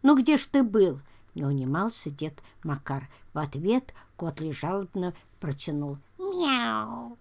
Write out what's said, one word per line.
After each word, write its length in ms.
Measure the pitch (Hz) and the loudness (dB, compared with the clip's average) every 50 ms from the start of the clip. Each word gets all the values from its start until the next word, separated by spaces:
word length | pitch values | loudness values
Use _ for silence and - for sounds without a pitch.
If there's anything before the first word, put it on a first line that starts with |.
| - | 8
Ну 140 | 269 302 269 | 8 8 8
где 200 | 247 - 302 277 | 8 6 4 4
ж 80 | - - | 2 2
ты 140 | - 277 262 | 2 2 2
был?» — 360 | 220 196 220 196 175 135 139 - - - - - - - | 4 6 4 4 4 4 -2 -10 -20 -20 -20 -20 -16 -8
не 100 | - 147 | -4 -2
унимался 640 | 139 143 139 131 127 139 165 196 226 226 - - 151 | 0 0 0 0 0 0 0 0 -2 -4 -6 -10 -10
дед 340 | 143 139 156 156 151 - - - _ - - | -8 -6 -8 -8 -8 -12 -20 -20 _ -12 -6
Макар. 460 | 160 143 143 - - 139 135 135 - - - - - - | -6 -6 -6 -6 -6 -6 -6 -8 -12 -20 -20 -20 -10 -6
В 60 | 151 | -6
ответ 540 | 151 143 - 143 151 190 233 262 254 - - - - - _ - | -6 -6 -6 -4 0 2 2 2 0 -2 -20 -20 -20 -20 _ -8
кот 240 | 175 165 147 - | -6 -6 -6 -6
лишь 180 | 156 160 143 - | -6 -6 -6 -4
жалобно 540 | - 156 185 196 196 180 _ 196 180 180 - - _ _ - _ | -4 -4 -2 -4 -6 -4 _ -4 -4 -4 -6 -8 _ _ -18 _
протянул: 580 | - 156 139 143 - - 151 147 147 143 139 139 - _ _ - | -8 -6 -6 -6 -6 -4 -4 -4 -4 -4 -6 -10 -14 _ _ -10
«Мяу». 960 | 370 392 381 359 349 285 269 247 240 233 220 214 214 220 233 233 240 240 233 - | -8 -6 -2 0 0 2 2 2 0 -2 -2 -4 -4 -6 -8 -12 -12 -14 -16 -20